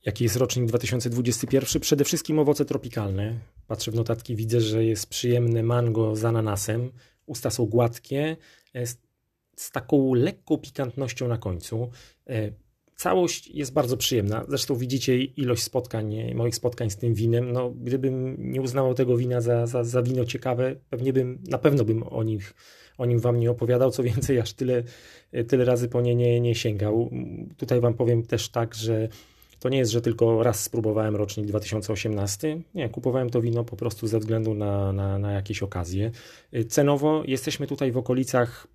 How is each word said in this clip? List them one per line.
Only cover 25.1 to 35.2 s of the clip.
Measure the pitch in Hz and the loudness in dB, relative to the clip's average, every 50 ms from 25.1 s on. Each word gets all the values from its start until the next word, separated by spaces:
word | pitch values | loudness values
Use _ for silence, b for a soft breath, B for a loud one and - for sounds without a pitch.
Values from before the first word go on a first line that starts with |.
| B B B B - 123 117 | B B B B -4 -4 0
tyle | 117 - 127 123 | 2 4 4 6
razy | 123 123 117 123 120 | 4 4 2 2 0
po | 123 123 | 0 0
nie, | 120 123 120 | 2 2 2
nie, | 120 120 120 120 120 | 4 4 4 4 4
nie | 120 120 113 | 4 2 0
sięgał. | 113 - 117 104 101 104 104 107 113 120 120 123 123 123 - - - - - - | 2 0 -2 0 0 0 2 2 2 0 0 -4 -6 -8 -8 -8 -10 -12 -12 -10
Tutaj | _ 139 123 127 123 | _ -2 0 2 4
wam | 117 120 117 | 4 4 2
powiem | - 127 117 120 113 113 | 2 2 2 4 2 2
też | - - 113 - - | 0 -2 -2 -2 -2
tak, | - 120 117 113 - | -2 -4 -4 -4 -6
że | 110 110 113 113 110 113 117 117 B B B B B B B B - | -6 -2 -2 0 0 -2 -4 -6 B B B B B B B B -6
to | - 127 | -4 0
nie | 135 | 2
jest, | 135 127 110 | 2 2 2
że | 107 120 | 2 2
tylko | 117 120 110 117 117 113 113 110 117 | 2 0 2 4 4 4 4 4 4
raz | 123 110 - - | 2 2 0 -4
spróbowałem | - - 117 107 110 107 110 110 107 107 | -4 -4 -2 0 0 0 2 0 0 0
rocznik | 101 104 101 - 110 107 | 0 -2 -2 -2 -6 -4
dwa | 104 104 107 | -2 -2 -2
tysiące | 104 - 113 110 98 - 110 | -2 -2 -4 -4 -2 -4 -4
osiemnasty. | 101 - 110 107 101 98 101 - - - 156 156 165 170 _ _ | -4 -2 -2 -2 -2 -2 -2 -4 -4 -4 -4 -4 -6 -10 _ _
Nie, | 190 139 113 | -6 -6 -4
kupowałem | - 135 123 135 123 131 127 120 | -6 -2 -2 0 0 0 0 0
to | 117 123 | 0 0
wino | 113 120 117 117 117 | 0 2 0 -2 -2
po | 113 - | -4 -6
prostu | 98 120 117 - - 113 | -6 -6 -6 -6 -4 -4
ze | 107 110 110 | 0 0 0
względu | 107 110 113 113 110 110 107 | 0 0 -2 0 0 0 -2
na, | 104 104 101 101 101 98 98 98 | -2 -2 -2 0 0 0 0 -2
na, | 98 98 98 98 | -2 -2 -2 -2
na | 98 | -2